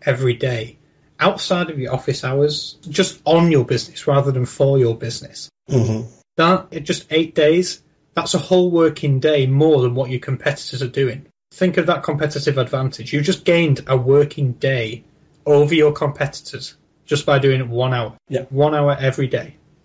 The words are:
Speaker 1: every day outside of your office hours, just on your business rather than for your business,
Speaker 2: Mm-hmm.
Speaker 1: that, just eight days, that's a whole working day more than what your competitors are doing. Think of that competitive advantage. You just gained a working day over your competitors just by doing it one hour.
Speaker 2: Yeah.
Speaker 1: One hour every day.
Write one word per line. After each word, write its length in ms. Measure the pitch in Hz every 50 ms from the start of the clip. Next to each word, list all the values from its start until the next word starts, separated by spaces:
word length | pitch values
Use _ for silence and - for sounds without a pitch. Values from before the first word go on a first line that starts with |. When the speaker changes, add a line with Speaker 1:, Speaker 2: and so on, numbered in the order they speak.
Speaker 1:
every 320 | - 139 127 127 135 123 117
day 440 | - 139 127 123 113 110 120 - _ _ _ _ _ _ _ _
outside 520 | - 151 196 196 - - - 185 175 170 165
of 100 | 156 135
your 140 | 127 120 131
office 320 | 127 - 139 135 - -
hours, 520 | 131 135 143 147 151 147 - - - - _ - 165
just 320 | 143 196 185 - - - -
on 280 | 151 165 170 170 170
your 120 | 156 135 117
business 420 | - 127 113 - - - - -
rather 280 | 151 143 139 135 143 131
than 120 | 127 123
for 320 | - - - 139 139 139
your 180 | 135 123 117 113
business, 540 | - 123 113 - - - - - - - - _ _ _ -
Speaker 2:
Mm-hmm. 400 | 139 120 110 104 110 110 117 - - _ _ _ -
Speaker 1:
that, 480 | 165 165 170 190 180 - - 170 156 143
just 240 | - 175 - - -
eight 260 | 156 165 160 160 -
days, 460 | 165 151 151 165 180 180 - - - _ _ _ _ _ _ -
that's 180 | 165 160 - -
a 40 |
whole 320 | - - - 185 180 180 180
working 520 | 170 165 165 151 147 - 147 143 135 127
day 260 | 139 156 151 143 131
more 340 | 131 135 143 156 160 151 131
than 140 | 123 120 120
what 140 | 131 131 120
your 100 | 127 123
competitors 640 | - 135 131 - - 147 139 - - - 135 127 135
are 40 | 120
doing. 360 | - 139 135 120 110 - - _ _ _ _ _
Think 260 | _ - 185 180 -
of 100 | 185 160
that 160 | 175 170 143 -
competitive 560 | - 147 147 156 147 - 143 - 151 135 131
advantage. 520 | 123 - - 131 131 131 - - 113 -
You 100 | 147 147
just 220 | 147 190 185 - -
gained 380 | 180 170 170 170 151 131 - -
a 100 | - 135
working 560 | 127 120 131 139 147 147 147 - 151 139 123 120
day 500 | - - 135 135 123 113 107 117 113 _ _ _ _ _ _ _ _ -
over 260 | 147 147 143 147 147 170
your 200 | 156 151 147 147
competitors 840 | - 156 139 143 - 143 143 - - - - - 123 - - - _ _ _ _ _ _
just 180 | - 147 143 -
by 140 | 156 143 135
doing 200 | 135 135 131 131
it 80 | 127
one 240 | 120 117 123 127 131
hour. 220 | 127 120 113 104 - _ _ -
Speaker 2:
Yeah. 160 | 139 135 127 -
Speaker 1:
One 240 | 135 135 147 151 151
hour 200 | 147 143 143 139
every 280 | 123 139 135 - - 135
day. 300 | 123 - - - - - _ _ _ _ _